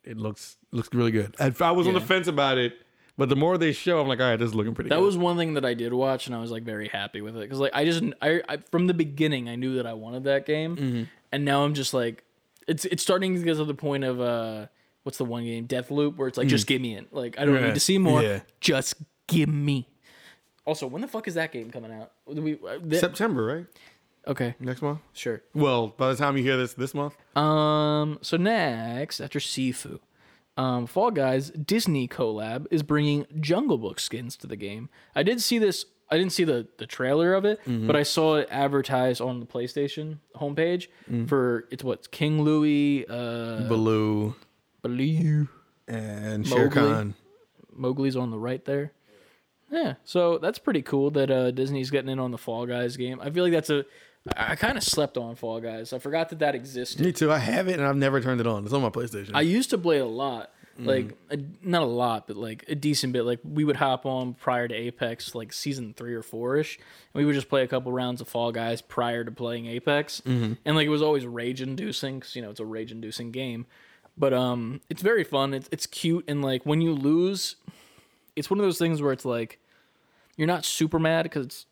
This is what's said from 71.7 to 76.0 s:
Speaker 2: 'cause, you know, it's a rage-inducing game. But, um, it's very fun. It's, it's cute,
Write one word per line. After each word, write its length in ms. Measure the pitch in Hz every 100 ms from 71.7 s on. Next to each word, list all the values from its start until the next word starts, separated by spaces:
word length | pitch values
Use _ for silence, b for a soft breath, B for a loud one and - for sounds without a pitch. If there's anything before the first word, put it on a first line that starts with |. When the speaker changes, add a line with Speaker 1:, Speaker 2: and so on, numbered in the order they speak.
| 135 214 - 135 135
Speaker 2:
'cause, 140 | - 127
you 60 |
know, 80 | 110
it's 100 | 107
a 40 | 110
rage-inducing 680 | 110 113 113 110 - 117
game. 360 | 123 131 117 120 b b b b -
But, 160 | 139
um, 480 | 127 127 123 113 143 _
it's 120 | 151
very 200 | 190 233 156
fun. 280 | 139 139
It's, 160 | 135 135
it's 140 | - -
cute, 400 | -